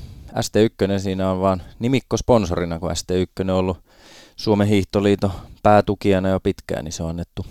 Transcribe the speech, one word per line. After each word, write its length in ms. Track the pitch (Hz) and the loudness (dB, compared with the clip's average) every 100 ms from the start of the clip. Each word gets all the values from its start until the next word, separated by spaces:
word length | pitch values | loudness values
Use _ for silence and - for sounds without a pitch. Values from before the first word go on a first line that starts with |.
| - - - - | -16 -18 -10 -8
S 100 | - | -2
T 40 | |
ykkönen 440 | 104 113 - 98 98 | 2 2 0 -2 -2
siinä 320 | 98 95 95 | -2 -2 -2
on 100 | 92 | 0
vaan 200 | 95 90 - - | 0 -2 -6 -6
nimikko 380 | 120 131 - 113 | -2 -2 -2 -2
sponsorina, 600 | - 117 85 87 85 82 | 2 2 2 -2 -4 -4
kun 160 | 85 | -6
S 80 | 85 | -6
T 80 | - | -2
ykkönen 420 | 90 90 - 95 | -2 -2 -4 -2
on 60 | 92 | 0
ollut 180 | 92 87 _ _ - - - | -2 -4 _ _ -20 -20 -20
Suomen 320 | - 113 104 101 | -6 0 2 4
hiihtoliiton 640 | 104 92 101 101 101 98 - - - | 2 2 2 2 2 0 -4 -14 0
päätukijana 640 | 104 104 104 101 101 92 95 | 4 6 4 0 0 2 2
jo 100 | 95 | 0
pitkään, 460 | 98 - - - | -2 -4 -6 -8
niin 60 | 76 | -8
se 120 | - | -8
on 60 | 82 | -6
annettu 360 | 85 - - - | -6 -8 -12 -14